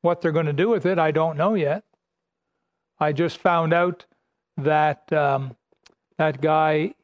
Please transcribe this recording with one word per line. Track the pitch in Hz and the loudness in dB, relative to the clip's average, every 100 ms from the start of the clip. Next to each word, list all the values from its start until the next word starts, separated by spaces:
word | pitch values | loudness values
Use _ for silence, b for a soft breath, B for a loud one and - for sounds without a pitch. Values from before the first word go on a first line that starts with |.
What | 175 175 | 0 0
they're | 170 | 0
gonna | 156 151 | 0 0
do | 147 202 | 0 0
with | 220 175 | 2 0
it, | 185 | 0
I | 156 | 0
don't | 151 160 151 | 0 -2 0
know | 180 | 0
yet. | 214 147 175 _ _ _ _ _ _ _ _ _ _ _ _ | 0 0 -2 _ _ _ _ _ _ _ _ _ _ _ _
I | 151 | -2
just | 147 170 - | 0 -2 -2
found | 185 170 160 | -2 0 2
out | 170 180 180 - _ _ _ _ - | 0 0 -4 -16 _ _ _ _ -6
that, | 139 151 151 143 - | 0 2 0 -2 -4
um, | 156 143 135 135 120 _ _ _ _ _ - | -2 0 -2 -6 -14 _ _ _ _ _ -2
that | 156 131 | -2 0
guy | 156 156 156 151 170 - | 0 2 2 2 -2 -6